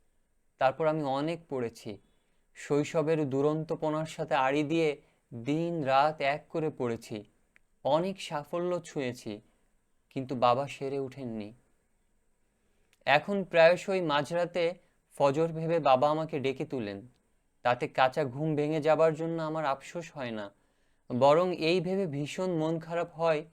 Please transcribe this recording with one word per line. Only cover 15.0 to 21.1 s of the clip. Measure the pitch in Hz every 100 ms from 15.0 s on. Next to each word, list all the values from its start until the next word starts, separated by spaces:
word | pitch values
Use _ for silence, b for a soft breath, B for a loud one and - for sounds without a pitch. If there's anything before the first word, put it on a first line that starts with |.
| _ -
ফজর | 139 139 165
ভেবে | 160 160 170
বাবা | 143 127 147
আমাকে | 156 156 135
ডেকে | 131 131 151
তুলেন। | 135 104 98 120 _ _ _ _ _
তাতে | 120 127 147
কাঁচা | - 131 - 143
ঘুম | 131 156 147
ভেঙে | 147 156
যাবার | 147 151 160 151
জন্য | 165 165
আমার | 156 156 147
আফসোস | 135 - 175 165
হয় | 151 123
না, | 110 101 _ _ _ _ _ -